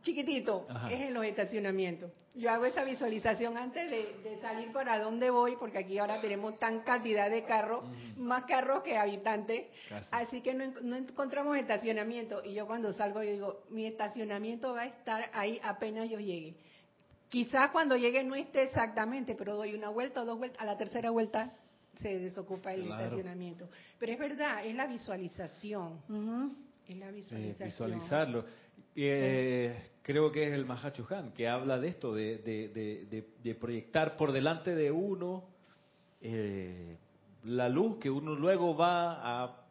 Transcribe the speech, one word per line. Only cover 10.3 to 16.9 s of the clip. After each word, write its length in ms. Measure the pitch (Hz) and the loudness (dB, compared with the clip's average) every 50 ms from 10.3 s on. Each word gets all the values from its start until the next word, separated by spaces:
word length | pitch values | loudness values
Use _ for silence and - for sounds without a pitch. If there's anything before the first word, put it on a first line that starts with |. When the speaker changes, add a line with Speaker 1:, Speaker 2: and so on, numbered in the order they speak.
| - 247 240 | -4 -2 -2
Speaker 1:
que 120 | 254 262 | -2 0
no 100 | 262 269 | 0 -2
en-, 100 | 262 262 - 247 | -4 -6 -6 -4
no 140 | 240 240 | -4 -2
encontramos 600 | 254 262 254 - - 277 262 285 277 285 294 294 | -2 -4 -6 -2 -2 -2 0 0 0 2 2 2
estacionamiento. 840 | 277 254 - 220 208 - 226 220 214 208 226 240 240 226 220 208 202 - | 2 2 2 0 2 2 0 0 0 0 -2 -2 -4 -4 -4 -6 -6 -6
Y 100 | 202 196 | -4 -4
yo 120 | 208 214 | -4 -4
cuando 260 | 208 226 233 226 214 180 | -2 -2 -2 0 -2 0
salgo, 300 | - 214 202 202 214 220 | 0 0 0 0 0 0
yo 80 | 208 208 | 0 -2
digo, 300 | 202 196 196 190 - - - | -2 -2 -4 -6 -6 -10 -10
"Mi 160 | 226 220 220 | -6 -4 -4
estacionamiento 880 | 220 220 220 214 208 208 247 220 208 202 202 208 220 233 233 233 262 247 | -4 -2 -2 -4 -4 -2 -4 -4 -2 -2 -2 -2 -4 -4 -4 -4 -2 -2
va 80 | 233 233 | -2 -4
a 40 | |
estar 440 | 254 247 - - - 220 220 233 - - | -6 -8 -10 -4 -2 -2 -2 -2 -4 -2
ahí 280 | 226 202 208 226 233 - | -2 0 0 -2 -2 -2
apenas 460 | 214 202 202 226 220 214 220 226 226 | -4 -4 -2 -4 -4 -2 -2 -2 -4
yo 80 | 226 208 | -4 -4
llegue". 360 | 208 202 180 170 156 156 165 - - - - - - _ | -4 -4 -4 -4 -6 -10 -14 -16 -20 -20 -20 -20 -20 _